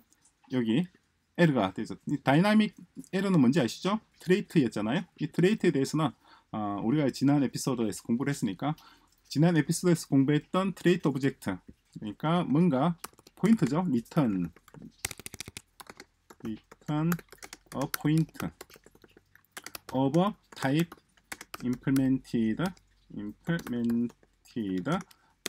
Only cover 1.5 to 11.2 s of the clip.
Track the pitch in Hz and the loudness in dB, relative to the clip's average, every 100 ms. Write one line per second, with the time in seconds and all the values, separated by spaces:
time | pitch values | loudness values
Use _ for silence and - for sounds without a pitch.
1.5 | 127 95 87 104 95 - 143 - 143 202 | 4 0 -4 -10 -10 -6 -2 2 4 4
2.5 | 214 214 - - - - 190 196 180 127 | 4 2 -2 -18 -20 -8 -4 0 4 4
3.5 | 165 117 - 185 220 - _ - 196 185 | 4 0 -2 -4 -4 -6 _ 0 0 2
4.5 | 175 120 110 104 151 180 - 151 - 180 | 0 0 0 -2 -2 -6 -6 -6 0 2
5.5 | 220 180 139 135 156 147 - _ - _ | 2 0 0 0 0 -2 -4 _ -20 _
6.5 | 110 104 101 104 151 139 - 135 143 123 | -8 -6 -4 0 0 0 0 2 2 0
7.5 | 139 - 120 110 95 - 117 139 139 110 | -2 -4 -2 -2 -4 -4 -2 -2 -4 -4
8.5 | 92 139 156 - - _ _ _ 139 170 | -4 -6 -6 -12 -20 _ _ _ 2 4
9.5 | 165 147 170 180 165 - 139 135 151 - | 4 0 0 2 0 2 2 4 2 0
10.5 | 185 190 - 170 175 160 135 | -2 -2 0 2 2 0 0